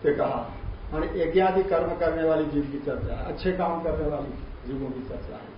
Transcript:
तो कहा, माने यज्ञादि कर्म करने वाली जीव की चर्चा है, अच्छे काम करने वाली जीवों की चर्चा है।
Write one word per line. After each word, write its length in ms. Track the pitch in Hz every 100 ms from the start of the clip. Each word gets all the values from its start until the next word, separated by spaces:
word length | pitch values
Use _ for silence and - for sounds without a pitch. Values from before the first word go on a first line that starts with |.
तो 120 | 156 143
कहा, 200 | 147 - - - - - -
माने 140 | 151 170 190
यज्ञादि 460 | 165 180 185 185 185
कर्म 300 | 165 170 165
करने 260 | 165 160
वाली 220 | 160 160 147
जीव 240 | 143 139
की 80 | 143
चर्चा 340 | - 123 - -
है, 100 | -
अच्छे 180 | - 185
काम 280 | 180 165 165
करने 240 | 156 151 151
वाली 220 | 151 - - - - 127
जीवों 220 | 135 131
की 100 | 127 -
चर्चा 260 | - - -
है। 140 | 113